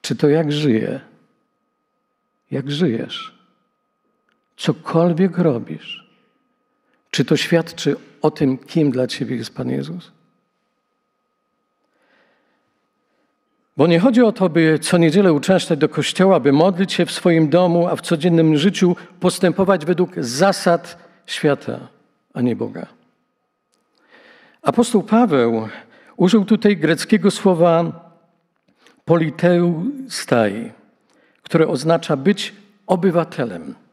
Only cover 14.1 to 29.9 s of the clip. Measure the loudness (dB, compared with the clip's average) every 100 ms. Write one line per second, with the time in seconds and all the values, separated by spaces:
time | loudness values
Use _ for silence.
14.1 | 4 2 2 0 2 2 2 0 2 4
15.1 | 4 2 2 2 0 0 -2 0 -2 -6
16.1 | 0 2 4 2 2 2 0 -4 -2 -4
17.1 | 0 0 2 4 2 2 2 0 -4 -4
18.1 | -2 2 4 4 4 0 2 0 0 -8
19.1 | -4 -4 0 -2 0 0 0 0 -2 -2
20.1 | -4 -8 0 0 0 0 0 -2 -20 -20
21.1 | _ -14 -4 -2 -2 -4 -12 -14 _ _
22.1 | _ _ -4 -4 -2 -6 -10 -16 _ _
23.1 | _ _ _ _ _ _ _ _ _ _
24.1 | _ -20 _ _ _ -2 0 2 0 2
25.1 | 2 2 2 2 0 -6 -14 -20 _ _
26.1 | 0 2 4 2 0 0 -2 0 -2 0
27.1 | 2 2 0 0 2 2 2 -2 -8 -20
28.1 | _ _ _ _ _ _ _ _ _ 0
29.1 | 2 2 0 2 2 2 -2 -6